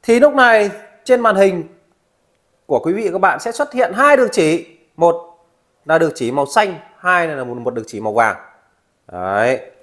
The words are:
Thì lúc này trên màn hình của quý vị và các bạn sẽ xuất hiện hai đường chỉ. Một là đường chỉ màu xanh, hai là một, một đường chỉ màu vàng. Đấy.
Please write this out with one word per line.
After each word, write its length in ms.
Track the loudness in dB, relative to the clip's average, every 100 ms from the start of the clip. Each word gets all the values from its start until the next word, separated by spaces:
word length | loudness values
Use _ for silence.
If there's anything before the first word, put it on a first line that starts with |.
Thì 160 | 2 4
lúc 140 | 4
này 380 | 4 4 4 0 -6 -20 _
trên 180 | 0 2
màn 140 | 2 4
hình 280 | 2 2 -10 _ _ _ _ _ _ _ _ _ _
của 140 | -2
quý 140 | -2
vị 100 | -4 -4
và 60 |
các 100 | 0
bạn 180 | 0 0
sẽ 120 | -6
xuất 220 | -6 -6
hiện 200 | -2 -4
hai 240 | 2 2 4
đường 100 | 2
chỉ. 460 | 0 0 0 -6 _ _ 0
Một 400 | 0 0 -8 _ _ _ _ _ -2
là 120 | 0
đường 140 | 0 -2
chỉ 160 | -4
màu 140 | -4 -2
xanh, 300 | 0 -2 -4 -18 _
hai 280 | -2 0 -2
là 160 | -6
một, 140 | -10 -8
một 160 | -8
đường 120 | -8 -10
chỉ 120 | -8
màu 140 | -4
vàng. 220 | 0 0 -2 -12 _ _ _ _ _ _
Đấy. 640 | -10 -4 0 0 -2 -8 _